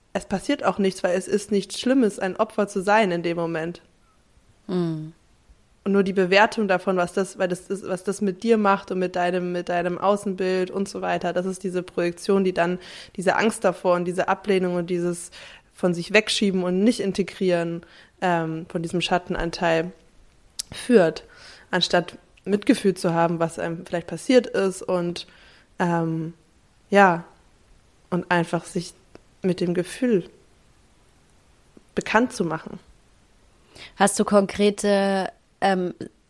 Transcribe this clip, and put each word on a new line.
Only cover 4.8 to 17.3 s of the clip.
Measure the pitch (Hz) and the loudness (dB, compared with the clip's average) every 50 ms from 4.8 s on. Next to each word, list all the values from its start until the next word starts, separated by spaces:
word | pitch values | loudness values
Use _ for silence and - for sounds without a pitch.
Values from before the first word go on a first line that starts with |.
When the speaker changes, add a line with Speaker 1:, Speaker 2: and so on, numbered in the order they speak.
| 175 165 160 156 156 156 165 _ _ _ _ _ _ _ - _ _ _ _ _ - | 0 0 -2 -6 -8 -12 -14 _ _ _ _ _ _ _ -20 _ _ _ _ _ -2
Speaker 1:
Und | 208 196 | 2 2
nur | 196 196 | 2 2
die | 196 185 | 2 2
Bewertung | 196 185 175 185 196 214 226 - 233 214 | 2 2 4 6 6 4 4 2 0 0
davon, | 190 185 180 180 196 185 | 0 0 0 0 0 0
was | 185 175 175 - | 0 0 0 0
das, | 202 190 185 - - | -2 -2 -2 -2 -4
weil | 190 | -2
das | 180 180 175 | -2 -2 -4
ist, | - - 202 190 - | -6 -8 -8 -8 -6
was | - 185 180 - | -6 -6 -6 -4
das | 208 190 - | -4 -4 -2
mit | 208 196 180 185 - | -2 -4 -2 -2 2
dir | 226 233 | 2 2
macht | 214 208 196 196 196 - - | 4 4 2 2 2 0 -4
und | 190 185 | -4 -2
mit | 180 180 180 | -2 -2 0
deinem, | 180 175 180 180 185 180 180 180 | 0 0 0 0 -2 -2 -4 -4
mit | 175 170 - | -4 -4 -2
deinem | 175 175 175 180 180 | -2 -2 0 -2 -2
Außenbild | - - 196 208 202 - 208 190 185 190 185 185 185 185 185 | 0 2 2 2 2 0 -4 -4 -2 -2 0 0 0 -2 -2
und | - 196 196 | -2 -4 -4
so | 196 - 190 | -4 -6 -6
weiter, | 185 180 175 175 - 175 170 | -4 -2 -2 -2 -2 -2 -2
das | 180 180 | -2 -2
ist | 190 185 - - | -4 -4 -6 -6
diese | 185 180 180 | -6 -4 -4
Projektion, | 175 - - - 170 175 170 - - - 196 196 196 | -6 -6 -4 -2 -2 -2 -4 -4 -2 0 2 2 2
die | 185 180 | 2 2
dann | 170 170 175 180 180 - - - - - - - | 0 0 0 0 -4 -6 -12 -18 -18 -20 -16 -10
diese | - 175 180 - | -4 0 0 2
Angst | - 190 226 220 - - | 2 2 0 0 0 0
davor | 190 175 - - 185 175 | 0 0 0 2 2 2
und | 175 180 | 2 0
diese | 180 175 185 - | -2 -2 -2 0
Ablehnung | - 196 196 - - 196 185 185 180 175 | 0 -2 -2 0 0 0 2 2 0 -2
und | 175 170 170 | -2 -2 -2
dieses | 180 175 175 175 175 170 - - - - - - - - _ _ _ | -2 -2 -2 -2 -4 -4 -8 -14 -18 -20 -20 -20 -20 -20 _ _ _
von | - - 180 175 | -2 0 0 0
sich | 170 175 - 202 | 0 -2 2 2
wegschieben | 214 214 - - - 214 196 185 190 175 | 2 2 2 0 0 0 0 0 0 0
und | 180 180 185 202 | 0 2 2 4
nicht | 240 240 - | 4 2 2
integrieren, | - 196 185 - 185 - | 0 -2 -2 -2 -4 -4